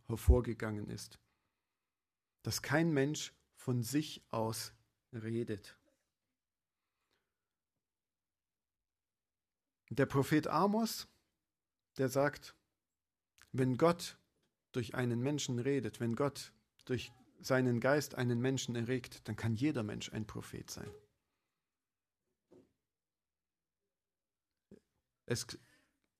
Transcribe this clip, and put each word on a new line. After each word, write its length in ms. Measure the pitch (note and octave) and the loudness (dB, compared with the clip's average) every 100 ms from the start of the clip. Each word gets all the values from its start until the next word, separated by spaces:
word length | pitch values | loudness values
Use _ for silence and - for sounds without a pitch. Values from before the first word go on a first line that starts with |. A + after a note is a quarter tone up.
| - | -8
hervorgegangen 840 | A2+ - B2 A#2 A2 A2 G#2 G#2+ | 0 8 8 6 -4 -4 -4 -6
ist, 280 | A2+ - - _ _ _ _ _ _ _ _ _ _ _ _ | -10 -12 -18 _ _ _ _ _ _ _ _ _ _ _ _
dass 200 | A#2 - | -4 -4
kein 300 | - D3 E3 | 2 4 4
Mensch 420 | C#3+ C3+ D3+ - - _ - | 4 4 0 -6 -12 _ -10
von 260 | - B2 | -2 0
sich 420 | A2 C#3+ D3+ - - | 2 0 -2 -8 -6
aus 420 | A#2 A2 A2 - - _ _ - | -2 -2 -2 -8 -14 _ _ -14
redet. 640 | A#2+ A2 A2+ A2+ G2+ - - _ _ _ _ _ _ _ _ _ _ _ _ _ _ _ _ _ _ _ _ _ _ _ _ _ _ _ _ _ _ _ _ _ _ _ _ _ _ _ _ - | -8 -4 -2 -2 -6 -10 -20 _ _ _ _ _ _ _ _ _ _ _ _ _ _ _ _ _ _ _ _ _ _ _ _ _ _ _ _ _ _ _ _ _ _ _ _ _ _ _ _ -6
Der 160 | B2 C3 | 0 2
Prophet 400 | C#3 C3 D#3 D3+ | 4 4 2 2
Amos, 640 | D3+ G3+ G#3+ A3+ - - _ _ _ _ _ _ _ _ - | 2 4 2 0 -4 -12 _ _ _ _ _ _ _ _ -2
der 120 | C3 | 0
sagt, 460 | C3+ C#3+ - - - _ _ _ _ _ _ _ _ - | 2 0 0 -16 -20 _ _ _ _ _ _ _ _ -8
wenn 260 | B2+ C3 A#2+ | -2 0 4
Gott 420 | E3 F3 - - _ _ _ _ _ | 4 2 -4 -14 _ _ _ _ _
durch 220 | B2+ A#2 | -6 -4
einen 260 | B2+ B2 A#2 | -2 0 0
Menschen 380 | C3 D3 - A#2+ | 0 -2 -2 -2
redet, 400 | B2+ C#3 G#2+ - | 0 0 -2 -4
wenn 160 | A#2 | -2
Gott 380 | A#2 C#3+ - - _ _ _ | 0 -2 -2 -16 _ _ _
durch 260 | - B2 - - - - | -4 -4 -6 -16 -20 -10
seinen 400 | - C3 B2+ A#2+ | 0 4 4 4
Geist 360 | B2+ D3 C#3+ - | 4 2 0 -2
einen 240 | B2 A#2+ | 0 2
Menschen 360 | B2+ C3 - A#2 | 0 0 -2 -4
erregt, 500 | A#2 C3 B2+ - - | -2 -4 -4 -14 -8
dann 80 | |
kann 200 | G#2+ A2+ | -2 0
jeder 280 | A2 D3 B2+ | 0 0 0
Mensch 300 | G#2 A#2 - | -4 -6 -8
ein 140 | A2 G#2+ | -6 -6
Prophet 440 | A2+ - - - | -8 -10 -12 -12
sein. 200 | - - G#4 _ _ _ _ _ _ _ _ _ _ _ _ _ _ _ - _ _ _ _ _ _ _ _ _ _ _ _ _ _ _ _ _ _ _ _ _ - _ _ _ _ | -12 -12 -14 _ _ _ _ _ _ _ _ _ _ _ _ _ _ _ -20 _ _ _ _ _ _ _ _ _ _ _ _ _ _ _ _ _ _ _ _ _ -20 _ _ _ _
Es, 220 | - A#2+ - - _ _ _ _ _ | -6 -4 -6 -12 _ _ _ _ _